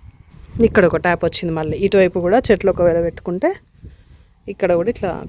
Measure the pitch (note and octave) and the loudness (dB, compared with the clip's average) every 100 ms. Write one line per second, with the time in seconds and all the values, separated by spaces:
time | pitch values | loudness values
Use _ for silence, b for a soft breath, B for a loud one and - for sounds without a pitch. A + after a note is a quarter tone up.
0 | - - _ - - - A3+ A3+ F3 E3 | -20 -20 _ -20 -14 0 2 4 2 2
1 | F3 E3+ E3+ - F3 D#3+ D#3 D#3 G3 G3 | 0 0 -2 -2 -4 -4 -4 -2 0 2
2 | F#3 F3+ F3 A3+ - G3 F#3+ F#3 F3 E3+ | 2 2 0 0 2 0 0 2 2 2
3 | E3+ - - F3+ D#4 F#4+ _ _ b b | -2 -6 -8 -4 -2 -4 _ _ b b
4 | b b b _ - G3+ F#3 E3+ F#3 A#3+ | b b b _ -16 -4 0 0 0 -4
5 | F#3+ D#3+ | -6 -6